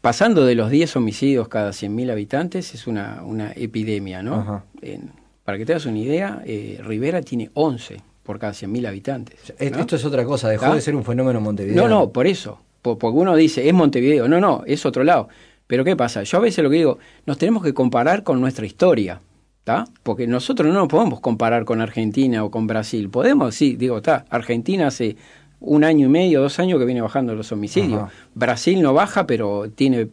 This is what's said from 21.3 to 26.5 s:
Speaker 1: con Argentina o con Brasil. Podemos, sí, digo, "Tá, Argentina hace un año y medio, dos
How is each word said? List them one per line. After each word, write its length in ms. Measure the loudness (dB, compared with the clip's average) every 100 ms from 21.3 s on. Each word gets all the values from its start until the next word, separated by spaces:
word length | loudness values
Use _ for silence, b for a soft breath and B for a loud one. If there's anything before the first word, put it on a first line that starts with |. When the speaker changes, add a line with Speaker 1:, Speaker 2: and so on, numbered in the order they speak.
| 0 2 0
Speaker 1:
con 160 | 0 -2
Argentina 640 | -2 -2 -2 0 0 0
o 60 | -2
con 160 | -4 -4
Brasil. 420 | -4 -4 -6 -4
Podemos, 460 | 0 2 2 0
sí, 220 | 0 0 0
digo, 260 | -2 -2
"Tá, 240 | 0 0 0
Argentina 580 | -6 -2 -4 -2 0 0
hace 280 | 0 -4 -6 b b b b
un 240 | 0 4
año 220 | 6 4 4
y 40 |
medio, 320 | 4 4 4
dos 160 | 2